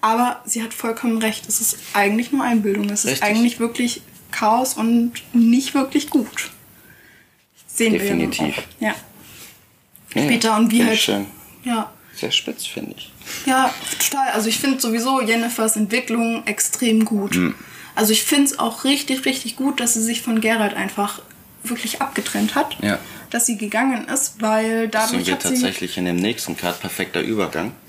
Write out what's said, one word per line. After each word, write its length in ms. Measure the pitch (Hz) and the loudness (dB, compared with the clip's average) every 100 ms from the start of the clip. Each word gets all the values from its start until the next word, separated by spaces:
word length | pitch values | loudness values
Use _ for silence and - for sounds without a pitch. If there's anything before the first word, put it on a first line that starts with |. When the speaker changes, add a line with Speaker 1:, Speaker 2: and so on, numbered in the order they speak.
Speaker 1:
aber 400 | 220 226 247 - - | 2 2 2 -2 -6
sie 160 | 233 | -4
hat 100 | 220 | -4
vollkommen 440 | - 233 226 247 226 | -6 -6 -2 0 2
recht, 280 | 220 214 - | 0 -2 -4
es 140 | - | -2
ist 160 | 226 - - | -2 -4 -4
eigentlich 400 | 208 202 214 240 | 2 2 2 0
nur 100 | 277 | 0
Einbildung. 440 | 247 233 202 196 208 | 2 2 2 0 0
Es 140 | 208 | -2
ist 80 | - | 0
Speaker 2:
Richtig. 100 | 135 | 0
Speaker 1:
eigentlich 380 | 208 214 240 233 | 2 4 2 2
wirklich 420 | 226 233 247 - - - - | -4 0 -2 -2 -12 -20 -12
Chaos 420 | - 214 226 262 | 0 2 4 2
und 380 | - 226 233 240 233 - | 0 2 4 2 -2 -2
nicht 400 | 240 233 240 269 | 4 6 6 4
wirklich 360 | 277 269 294 - | 0 2 0 2
gut. 400 | 285 226 - - - - - - - - - _ _ _ _ - | 0 0 -6 -10 -12 -20 -20 -20 -20 -20 -20 _ _ _ _ -10
Sehen 260 | - 226 | 0 2
Speaker 2:
Definitiv. 480 | - 202 - 160 - | 2 2 0 0 0
Speaker 1:
wir 60 | 165 | -2
ja 60 | |
dann 100 | - | -2
auch. 160 | - - | -8 -4
Ja. 140 | 214 - - - - - - - _ _ _ - - | -2 -2 -10 -20 -20 -20 -20 -20 _ _ _ -20 -8
Speaker 2:
Ja, 80 | - | -2
Speaker 1:
Später 320 | 143 233 226 214 | 2 2 4 4
und 140 | 226 | 4
wie 80 | 226 | 4
Speaker 2:
sehr 80 | 240 | 4
Speaker 1:
halt 120 | 220 | 2
Speaker 2:
schön. 280 | - 101 - - - - | 2 0 -2 -10 -20 -12
Speaker 1:
Ja. 280 | 247 226 214 - - | -4 -4 -4 -10 -20
Speaker 2:
Sehr 160 | - - | -8 -2
spitz, 320 | - - - - | -2 -2 -10 -8
finde 280 | - - - | -8 -10 -12
ich. 160 | - - - - - | -18 -18 -14 -8 0
Speaker 1:
Ja, 260 | 262 269 - - - | 2 2 0 -8 -2
total. 300 | - 277 262 | -2 0 0
Also 180 | 220 220 | 0 0
ich 100 | 220 | 0
finde 220 | 277 269 | 0 0
sowieso 400 | 240 226 240 269 | 0 0 2 0
Yennefers 560 | 226 226 233 - 220 214 | 2 2 0 0 0 2
Entwicklung 720 | 214 226 247 226 233 233 - | 0 0 0 0 0 -2 -4
extrem 580 | 208 - - 240 220 | -2 -2 0 2 4
gut. 320 | 220 208 196 180 | 4 2 0 0
Speaker 2:
Mhm. 180 | 87 - - - - | 0 -2 -14 -18 -10
Speaker 1:
Also 180 | - 214 | 0 2
ich 100 | 220 | 2
find's 340 | - 294 277 - | 2 4 4 2
auch 260 | 233 226 | -2 0
richtig, 400 | 269 277 - 262 269 | 0 0 0 -2 -2
richtig 300 | 262 226 - | -2 -4 -2
gut, 240 | 262 277 | -2 0
dass 140 | 240 | 0
sie 80 | 233 | 0
sich 200 | 220 233 | 0 -2
von 180 | - 220 | 0 0
Geralt 340 | 220 226 208 | 2 2 0
einfach 460 | - 190 - 208 - - - - - | 0 -6 -2 -4 -4 -16 -20 -20 -14
wirklich 380 | 226 240 220 - | -8 -6 -6 -4
abgetrennt 540 | 262 - - 208 214 | -4 -4 -4 -2 0
hat. 220 | - - - | 0 -2 -2
Speaker 2:
Ja. 160 | 104 101 - - - | -2 -2 -4 -18 -6
Speaker 1:
Dass 140 | 240 - | -2 -2
sie 120 | 214 | -2
gegangen 480 | 208 214 262 247 - | -2 0 0 0 -2
ist, 320 | 269 - - | -4 -4 -2
weil 480 | 214 220 220 226 226 | 0 2 2 0 0
Speaker 2:
Das 220 | 220 220 | 0 0
Speaker 1:
dadurch 140 | 247 | 0
Speaker 2:
sehen 20 | 90 | -2
wir 80 | |
Speaker 1:
hat 80 | - | -2
sie 60 | - | 0
Speaker 2:
tatsächlich 480 | 254 95 98 90 - | 0 0 -2 -6 -2
in 80 | 90 | 0
dem 100 | 87 | 0
nächsten 400 | 98 117 - 80 | 0 -2 -6 -4
Card, 240 | 87 - | -4 -4
perfekter 400 | 95 - 92 - | -6 -6 -4 -2
Übergang. 520 | - 110 87 78 87 - | -2 0 -2 -2 -6 -8